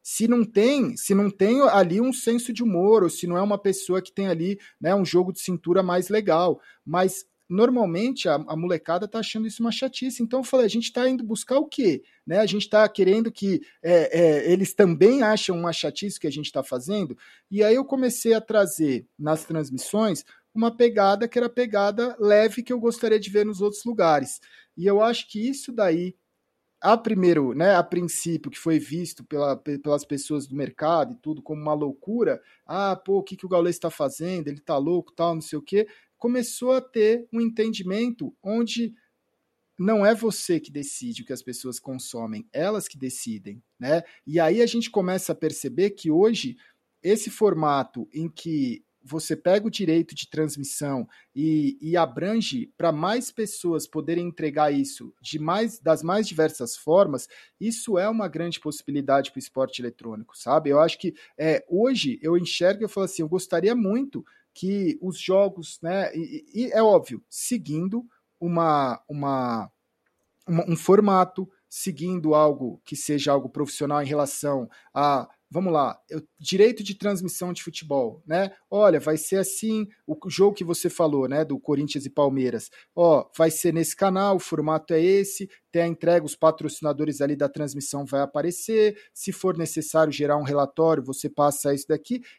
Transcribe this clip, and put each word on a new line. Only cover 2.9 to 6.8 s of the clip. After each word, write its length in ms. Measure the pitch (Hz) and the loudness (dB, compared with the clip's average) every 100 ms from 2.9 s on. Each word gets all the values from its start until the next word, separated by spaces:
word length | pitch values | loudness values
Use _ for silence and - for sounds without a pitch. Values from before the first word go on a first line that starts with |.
| 220 | 6
ou 60 | 175 | 4
se 160 | - 175 | 0 -2
não 120 | 175 | 0
é 40 | |
uma 140 | 208 202 | 0 0
pessoa 460 | 196 190 - 185 | -2 -2 -2 -4
que 100 | 185 | -4
tem 160 | - 196 | -4 -2
ali, 320 | 165 180 196 - - | -2 -2 -6 -10 -4
né, 160 | 160 | 0
um 100 | 202 | 2
jogo 280 | 185 180 180 | 2 2 2
de 80 | 165 | -2
cintura 420 | - 175 170 185 | -4 -4 0 2
mais 280 | 180 180 185 | 2 0 0
legal, 500 | 214 202 160 180 - - _ | 0 2 2 2 0 -6 _